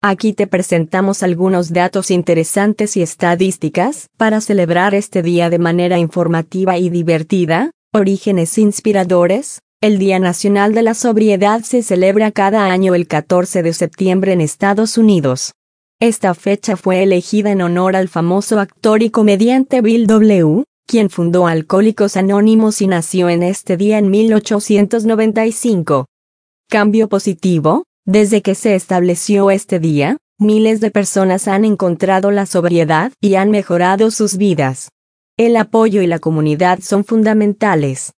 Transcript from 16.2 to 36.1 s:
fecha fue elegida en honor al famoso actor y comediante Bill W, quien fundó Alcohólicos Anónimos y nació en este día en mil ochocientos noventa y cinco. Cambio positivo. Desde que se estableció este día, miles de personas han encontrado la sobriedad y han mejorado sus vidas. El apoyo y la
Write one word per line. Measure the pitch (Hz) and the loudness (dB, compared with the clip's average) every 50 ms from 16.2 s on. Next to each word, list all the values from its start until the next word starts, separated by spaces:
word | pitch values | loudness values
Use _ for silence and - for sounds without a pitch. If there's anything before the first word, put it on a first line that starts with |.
| - 196 175 | -2 -2 -2
fecha | - - 202 202 202 - - 208 180 | -2 -2 -4 -4 -2 -2 -6 -6 -4
fue | - 190 185 185 196 | -2 -2 0 0 2
elegida | 196 190 180 175 - - 214 208 208 | 2 2 0 -2 -2 -2 -2 0 0
en | 202 196 | 0 0
honor | 185 170 175 175 180 190 185 | -2 -2 -2 0 0 0 0
al | 190 190 180 | -2 -2 -2
famoso | - 175 165 170 180 196 202 - 233 214 | -4 -4 -2 0 -2 -2 -2 -2 -2 -2
actor | 196 - _ _ - 226 214 220 226 | -2 -4 _ _ 0 0 2 2 0
y | 226 | 0
comediante | 220 - 214 214 202 190 208 233 254 262 262 262 - 254 | 0 2 2 2 2 2 2 2 2 2 0 0 0 0
Bill | 226 214 226 233 233 202 | 0 2 2 2 2 2
W, | 220 220 214 214 208 190 165 156 151 202 285 _ _ _ _ - | 4 4 4 4 4 4 2 2 2 0 -2 _ _ _ _ -2
quien | - 233 214 190 | 0 0 0 0
fundó | - - 175 170 170 180 180 | -2 -2 -2 0 2 2 2
Alcohólicos | 170 165 160 156 _ - 190 208 220 214 - 208 196 - 190 | 2 0 -2 -4 _ 0 2 2 2 2 0 -2 -2 0 -2
Anónimos | 185 190 196 202 208 220 220 220 220 220 214 - | 0 0 2 2 4 4 4 4 2 2 0 0
y | 208 190 | -2 0
nació | 185 170 165 - - 185 180 175 | 0 -2 -4 -4 -2 -2 0 0
en | 175 170 175 | 0 0 0
este | 175 196 - - - 185 170 | -2 -4 -6 -4 -6 -4 -2
día | 196 208 214 214 | 0 0 0 2
en | 208 196 | 2 2
mil | 190 208 220 226 220 | 2 2 2 2 2
ochocientos | 214 208 - 220 208 208 - 214 196 202 202 240 226 214 | 0 0 0 -4 -4 0 0 2 2 2 2 0 -2 0
noventa | 220 226 214 220 220 208 220 220 | 0 0 0 0 0 0 0 -2
y | 226 | -2
cinco. | 220 - - 247 220 185 160 - 156 135 127 - _ _ _ _ _ _ _ _ _ _ _ _ | -4 -2 -2 -2 0 0 0 0 -2 -2 -2 -6 _ _ _ _ _ _ _ _ _ _ _ _
Cambio | - 220 208 214 208 220 220 208 | -2 0 0 2 2 2 0 0
positivo. | - 196 196 - 190 - - 185 180 165 147 160 165 277 359 _ _ _ _ | 0 -2 -2 -2 -6 -2 -2 -2 0 0 2 0 0 0 -2 _ _ _ _
Desde | - 185 214 214 202 220 208 | 0 2 2 2 2 2 0
que | 202 - 190 | 0 -2 -4
se | - - 233 202 | -2 0 0 0
estableció | 185 - _ 190 180 175 180 175 175 - - 208 196 196 196 | 0 -2 _ -2 0 2 0 0 -2 -2 -2 0 2 2 2
este | 196 196 - _ - 180 | 2 0 -2 _ -4 -2
día, | 160 165 156 147 143 151 240 302 _ _ _ _ | 0 0 0 0 0 0 -2 -4 _ _ _ _
miles | 208 208 214 214 220 220 220 220 | 0 2 2 2 2 2 0 0
de | 214 220 | -2 -2
personas | - 208 202 190 - 196 190 190 185 190 - - | -2 -2 -2 -2 -2 0 0 0 0 -2 -2 -2
han | 196 196 220 | 0 0 2
encontrado | 220 208 180 196 180 170 160 - 185 190 190 190 202 | 0 0 0 0 -2 -2 -2 -2 0 0 0 0 0
la | 202 202 196 185 | 0 0 -2 -2
sobriedad | - 190 170 175 175 170 165 151 156 156 170 254 - _ | -2 -2 0 0 0 0 0 0 0 0 -2 -4 -6 _
y | - 208 196 | 0 0 2
han | 190 190 208 | 2 2 2
mejorado | 214 208 190 - 180 175 175 180 190 196 220 220 | 0 0 -2 -2 -2 0 0 0 2 2 0 0
sus | 220 - 226 208 196 185 | 0 0 -2 -2 -2 0
vidas. | 208 202 175 151 143 131 135 - - - _ _ _ _ _ _ _ _ _ - | 0 0 0 0 -2 -2 -4 -6 -12 -20 _ _ _ _ _ _ _ _ _ 0
El | 226 233 233 | 0 2 2
apoyo | 226 214 220 - 226 220 214 190 208 | 2 0 0 0 2 2 2 2 2
y | 185 | 0
la | 175 | 0